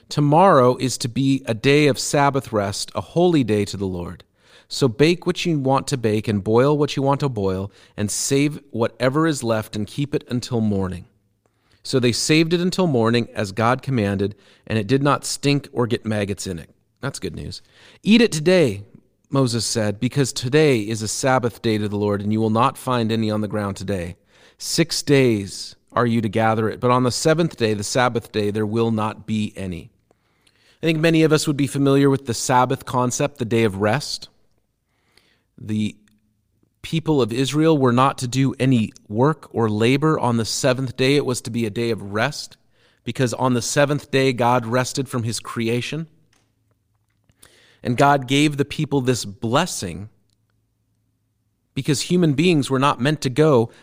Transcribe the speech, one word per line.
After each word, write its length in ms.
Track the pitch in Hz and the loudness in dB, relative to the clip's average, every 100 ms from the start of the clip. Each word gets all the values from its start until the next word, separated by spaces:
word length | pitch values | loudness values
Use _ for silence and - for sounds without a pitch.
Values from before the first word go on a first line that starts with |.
| - | -8
Tomorrow 680 | - 147 196 196 156 123 127 | 0 2 6 6 6 4 2
is 200 | 131 - | -2 -4
to 100 | 131 | -4
be 340 | 113 135 135 - | -2 0 0 -2
a 80 | |
day 340 | 113 135 143 147 | -2 2 4 4
of 100 | 127 | 2
Sabbath 540 | - 151 143 135 - | -2 0 2 0 -2
rest, 400 | 107 101 101 - | -2 -2 -4 -8
a 60 | - | -8
holy 420 | - 160 180 165 | -6 0 2 2
day 220 | 113 107 | 2 0
to 120 | 101 95 | -2 -4
the 120 | 98 | -6
Lord. 340 | 90 87 85 _ _ _ - _ | -6 -8 -12 _ _ _ -20 _
So 180 | - 135 | -2 0
bake 400 | 107 151 175 - | 4 2 2 -2
what 180 | 175 | -4
you 140 | 175 156 | -2 -2
want 300 | 131 135 - | 0 -2 -2
to 80 | 135 | -4
bake 320 | 113 107 107 | -2 -2 -2
and 160 | 104 | -2
boil 340 | 95 113 135 151 | 0 2 4 2
what 160 | 147 | 0
you 80 | - | -2
want 160 | 135 139 | 0 0
to 80 | 147 | -2
boil, 440 | 113 95 92 98 - - - | -2 -2 -2 -6 -12 -16 -6
and 120 | 104 | -6
save 520 | - - 139 147 147 - | -4 -2 0 0 -2 -10
whatever 560 | 113 113 - 127 139 160 | -4 -4 -2 -2 2 0
is 160 | 139 | 0
left 320 | 120 110 107 | -2 -2 -4
and 100 | 107 | -6
keep 300 | 101 - 143 | -6 -6 -4
it 80 | - - | -4 -4
until 300 | 123 - 120 | -6 -2 -2
morning.' 460 | 107 101 95 87 - _ _ _ _ _ _ _ | 0 0 -2 -6 -12 _ _ _ _ _ _ _
So 160 | - 131 | -4 0
they 140 | 123 | 0
saved 400 | 110 - 156 165 | 0 2 2 2
it 80 | 175 | 0
until 260 | 180 - 180 | 0 0 0
morning, 420 | 127 110 120 113 | 2 2 2 -2
as 160 | - 104 | -4 -6
God 320 | 98 113 131 | -2 0 0
commanded, 540 | - 131 101 98 98 104 _ _ | -2 -2 0 0 -2 -6 _ _
and 140 | - 110 | -6 -4
it 80 | 101 | 0
did 160 | 135 | 2
not 220 | 143 135 | 2 0
stink 440 | - - 143 143 - | -2 -4 0 0 -2
or 160 | - 120 | -4 -2
get 180 | 113 110 | -2 -2
maggots 400 | 107 101 98 - | -2 -2 -4 -8
in 140 | 85 | -10
it." 100 | - _ _ _ | -12 _ _ _
That's 180 | 131 - | -10 -8
good 160 | 92 | -10
news. 280 | - 76 - - _ - - | -10 -10 -12 -16 _ -20 -6
"Eat 160 | 170 233 | 2 4
it 100 | 240 | 4
today," 540 | 156 151 185 143 98 101 - _ _ _ | 2 2 4 4 0 -10 -20 _ _ _
Moses 360 | 139 131 117 | 0 0 0
said, 340 | - 120 104 104 | -2 -2 -2 -2
"because 340 | 127 - 131 | -2 0 -2
today 460 | - 127 147 156 123 | -2 0 2 4 2
is 240 | 104 113 | 0 -4
a 60 | 107 | -6
Sabbath 520 | - 135 131 120 - | -4 0 0 0 -2
day 180 | 117 107 | -2 0
to 100 | 104 | 0
the 100 | 101 | -2
Lord, 240 | 104 101 | -2 -2
and 100 | 101 | -2
you 80 | 107 | 0
will 80 | 110 | 2
not 300 | 110 131 - | 2 2 0
find 320 | - 123 113 | -4 -2 0
any 180 | 113 110 | -2 -2
on 120 | 107 | -2
the 80 | 107 | -4
ground 280 | 104 101 95 | -4 -4 -6
today. 400 | 95 98 87 - _ _ _ _ | -6 -6 -6 -12 _ _ _ _
Six 460 | - - 165 - | -6 -2 -2 -2
days 720 | - 139 131 107 98 - - - _ | 2 4 4 2 -2 -10 -16 -18 _
are 160 | - 120 | -2 0
you 140 | 117 | 0
to 80 | 110 | 0
gather 400 | 107 113 110 110 | 0 2 2 0
it, 100 | - | -2
but 140 | 123 | 0
on 100 | 123 | 2
the 80 | 127 | 2
seventh 460 | - 160 160 175 - | 0 0 2 0 0
day, 180 | 110 | 0
the 80 | 107 | 0
Sabbath 480 | 104 135 123 117 - | -2 0 0 0 -4
day, 220 | 107 104 | -2 -2
there 120 | 104 | -2
will 280 | 107 110 117 | -2 0 0
not 340 | 113 107 104 - | 0 -2 -6 -4
be 260 | 110 104 - | -2 -2 -6
any." 340 | 95 85 - _ _ _ _ _ _ _ _ _ | -10 -10 -12 _ _ _ _ _ _ _ _ _
I 60 | 160 | -2
think 140 | 160 | 0
many 240 | 165 165 | 2 4
of 80 | 160 | 4
us 160 | 151 - | 4 2
would 80 | 139 | -2
be 100 | 139 | -2
familiar 420 | 139 139 139 139 | 0 2 4 4
with 180 | 135 - | 2 -2
the 80 | |
Sabbath 500 | 113 - 127 127 131 | -6 2 2 2 0
concept, 540 | - 127 123 - - - | -4 -2 -2 0 -4 -4
the 60 | |
day 200 | 117 113 | -2 2
of 140 | 113 95 | 2 2
rest. 500 | 104 123 - - - _ _ _ _ _ _ _ _ _ _ _ _ - | 0 0 -4 -10 -14 _ _ _ _ _ _ _ _ _ _ _ _ -16
The 380 | 107 107 107 - _ _ _ _ _ _ _ _ | -6 -4 -4 -6 _ _ _ _ _ _ _ _
people 380 | - 160 160 147 | -6 -4 0 0
of 120 | 113 | 0
Israel 440 | 120 135 143 156 156 | 0 -2 2 2 4
were 160 | 131 | 4
not 260 | 120 135 - | 4 2 0
to 100 | 127 | -4
do 260 | 123 135 - | 0 0 2
any 320 | 131 127 107 - - | 2 2 2 -4 -8
work 400 | 104 139 160 - | 0 0 0 -4
or 160 | - 113 | -2 0
labor 520 | 107 113 139 156 156 | 2 2 2 2 0
on 160 | 123 117 | 0 0
the 80 | |
seventh 520 | 110 - 143 127 131 - | -2 -2 0 0 -4 -2
day. 200 | 131 143 | 2 2
It 100 | 127 | 0
was 140 | 123 | -4
to 100 | - | -6
be 160 | 117 113 | -4 -4
a 40 | |
day 200 | 101 117 | -2 -4
of 220 | 107 101 | -4 -4
rest, 440 | 104 123 147 - - _ _ _ _ | -4 -2 -4 -12 -18 _ _ _ _
because 320 | - - 127 | -10 -2 -2
on 200 | - 127 | 0 0
the 60 | 120 | 0
seventh 520 | 113 151 143 143 - | 0 0 0 0 -2
day, 200 | 139 135 | 0 0
God 320 | 123 123 123 | 2 2 2
rested 440 | 113 123 127 - 131 | 0 -2 -2 -4 -6
from 160 | 127 | -4
his 160 | 113 110 | -4 -6
creation. 680 | - - 113 120 - 151 160 _ _ _ _ _ _ _ _ _ _ _ _ _ - _ _ _ | -8 -4 -2 -2 -4 -8 -10 _ _ _ _ _ _ _ _ _ _ _ _ _ -20 _ _ _
And 140 | 127 120 | -4 2
God 300 | 139 143 127 | 4 4 2
gave 300 | 139 151 139 | 2 2 0
the 80 | |
people 360 | 139 - 151 143 | -4 -4 -2 0
this 240 | 123 123 | 0 -2
blessing 840 | 101 98 113 127 180 - 98 80 107 _ _ _ _ _ _ _ _ _ _ _ _ _ _ _ _ | -4 -8 -2 0 0 -4 -8 -10 -14 _ _ _ _ _ _ _ _ _ _ _ _ _ _ _ _
because 280 | - 135 139 | -6 -2 -2
human 300 | - 180 165 | 0 2 2
beings 360 | 135 175 160 123 | 2 2 2 2
were 120 | 131 | 2
not 200 | 139 123 | 2 2
meant 200 | 127 156 | 0 -2
to 100 | 135 | -2
go 400 | 123 156 131 113 - | 2 4 4 2 -4